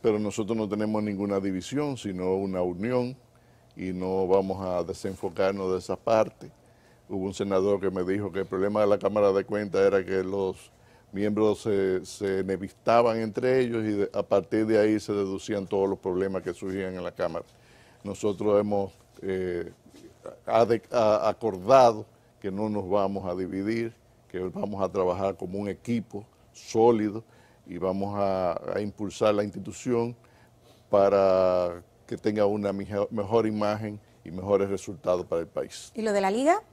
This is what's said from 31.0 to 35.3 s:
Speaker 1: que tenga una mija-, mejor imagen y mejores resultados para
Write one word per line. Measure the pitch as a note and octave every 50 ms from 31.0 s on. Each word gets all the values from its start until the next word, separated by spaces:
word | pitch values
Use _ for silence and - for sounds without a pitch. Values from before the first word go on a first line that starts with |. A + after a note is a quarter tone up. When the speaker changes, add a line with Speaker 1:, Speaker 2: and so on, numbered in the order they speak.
| G2 G2+ G2+ G2 G2 F#2+ F#2 F#2 F#2 F#2 F#2 F2+ F2+ F2 F2 F2 - _ _ _ _
Speaker 1:
que | - A#2+ G2
tenga | - A2 G#2 G#2+ G#2
una | G2+ G#2 G#2 G2+ G2+
mija-, | G2 G2 G2 - G#2+ G2+ G#2 -
mejor | - G#2+ G2+ F#2+ A2+ A#2 A2
imagen | A2 G#2+ G#2+ G#2 G#2 G#2 G#2+ A2 G#2+ G#2 G#2+ _ _ _ _ _
y | -
mejores | D#2+ F#2 F#2 G2+ G2+ F#2+ G2 G2
resultados | G2 F#2+ - - G2 D2+ - F#2+ F2+ F2 F2
para | -